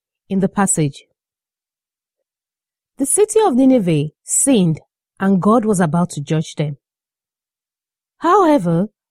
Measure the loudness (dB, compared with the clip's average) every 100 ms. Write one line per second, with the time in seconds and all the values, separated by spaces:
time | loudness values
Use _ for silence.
0 | _ _ _ -4 -2 -2 -2 -2 -4 -6
1 | -20 _ _ _ _ _ _ _ _ _
2 | _ _ _ _ _ _ _ _ _ -8
3 | -4 0 0 2 0 2 4 2 2 -2
4 | -4 -10 -8 -4 0 2 2 -2 -10 _
5 | _ -6 -2 0 2 0 0 -2 0 -2
6 | -4 -6 -6 -6 -6 -8 -8 -8 _ _
7 | _ _ _ _ _ _ _ _ _ _
8 | _ _ 2 4 4 2 2 -2 -2 -8
9 | _